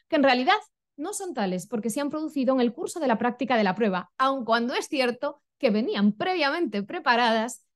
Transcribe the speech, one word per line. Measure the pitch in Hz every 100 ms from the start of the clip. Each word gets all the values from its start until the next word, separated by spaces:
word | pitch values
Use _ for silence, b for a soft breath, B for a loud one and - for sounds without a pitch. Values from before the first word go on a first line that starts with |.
| _
que | 311
en |
realidad | 269 247 262 415 - _ _ -
no | 330
son | 415 381
tales | 254 196 180 185
porque | 233 226
se | 254
han | 285
producido | 311 311 285 254
en | 262
el | 240
curso | 233 381 349
de | 277
la | 226
práctica | 240 240 247 240
de |
la | 214 185
prueba, | 226 185 - -
aun | 269 269
cuando | 220 226 240
es | 359 -
cierto | 285 247 247 285 - _ _
que | 254
venían | 208 269 302 208
previamente | 208 359 370 277 320 311 202
preparadas | 202 349 285 233 240 226 233 - _